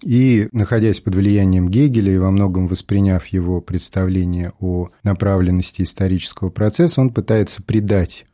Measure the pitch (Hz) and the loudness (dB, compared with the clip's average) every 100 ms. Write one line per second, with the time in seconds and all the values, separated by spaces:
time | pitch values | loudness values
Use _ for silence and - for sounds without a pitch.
0 | 175 123 131 113 104 117 104 117 110 95 | -2 2 4 2 0 -2 0 2 2 0
1 | - 92 101 101 95 92 90 107 147 117 | -2 0 2 4 4 2 2 2 2 2
2 | 98 95 95 98 98 90 90 90 - 98 | 2 2 2 2 0 0 -2 -4 -2 0
3 | 98 92 - 92 87 90 - 90 - 95 | 2 2 -2 -4 -2 -4 -4 -8 -4 -4
4 | 92 92 87 87 87 - 92 90 87 _ | -2 0 -2 -4 -6 -6 -6 -4 -6 _
5 | 104 98 98 95 90 92 - - 90 - | -4 -2 0 2 2 0 -2 -4 -6 -2
6 | 95 92 - - 92 - 107 - 170 147 | -2 -2 -4 -8 -8 -2 -2 2 0 2
7 | 131 120 - 113 95 - - 110 104 101 | 0 0 0 0 0 -4 -2 -2 2 0
8 | 85 - - | 0 -6 -20